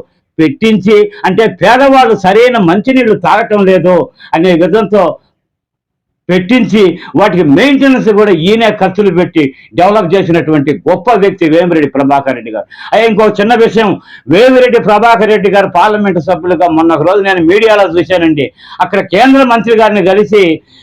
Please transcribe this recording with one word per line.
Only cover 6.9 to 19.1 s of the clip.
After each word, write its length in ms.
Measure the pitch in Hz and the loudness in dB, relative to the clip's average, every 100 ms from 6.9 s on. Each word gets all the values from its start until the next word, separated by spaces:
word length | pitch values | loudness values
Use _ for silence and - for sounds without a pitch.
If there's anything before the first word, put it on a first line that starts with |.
| 170 - - | -2 -6 -2
వాటికి 240 | 202 175 156 147 | 0 0 0 2
మెయింటెనెన్స్ 520 | 269 277 269 254 185 202 | 2 2 0 0 0 0
కూడా 140 | 208 170 170 | 0 0 0
ఈయనే 240 | 226 226 - | 0 0 0
ఖర్చులు 320 | 185 185 196 170 | -4 0 -2 0
పెట్టి 260 | 175 165 135 - _ 110 | -2 -2 -2 -6 _ -2
డెవలప్ 300 | 180 214 170 | 0 0 0
చేసినటువంటి 580 | 190 160 165 147 156 139 139 151 | -2 0 -2 0 -2 -2 -4 -2
గొప్ప 280 | 180 240 220 | -2 0 0
వ్యక్తి 280 | 196 - 160 160 | 0 0 0 0
వేమిరెడ్డి 340 | 180 165 143 139 | 0 0 -2 -2
ప్రభాకర్ 400 | 135 139 135 123 | -2 -2 -2 -8
రెడ్డి 160 | 113 107 | -8 -10
గారు. 120 | - - - | -12 -18 -4
అయ్యా, 120 | 202 226 | -2 0
ఇంకో 180 | 202 214 202 | 0 0 0
చిన్న 160 | 208 240 226 | -2 0 0
విషయం, 260 | 185 214 156 - - - 170 | 0 -2 -4 -10 -20 -2 2
వేమిరెడ్డి 460 | 254 262 254 233 175 | 4 4 2 0 0
ప్రభాకర్ 440 | 208 233 226 208 | 0 2 2 0
రెడ్డి 180 | 214 190 196 | 0 0 0
గారు 140 | 190 175 | 0 0
పార్లమెంట్ 420 | 196 214 202 175 151 | 0 0 -2 -2 -4
సభ్యులుగా 400 | 170 175 170 175 160 | -4 -2 -2 0 0
మొన్న 200 | 165 156 | 0 0
ఒక 80 | 160 | 0
రోజు 140 | 202 196 | 0 0
నేను 140 | 185 165 | 0 0
మీడియాలో 340 | 202 220 208 190 170 | 2 2 2 0 -2
చూశానండి. 500 | 165 185 165 147 123 - - - 180 | -2 -2 0 -2 -6 -10 -20 -8 -4
అక్కడ 160 | 196 185 | -4 -4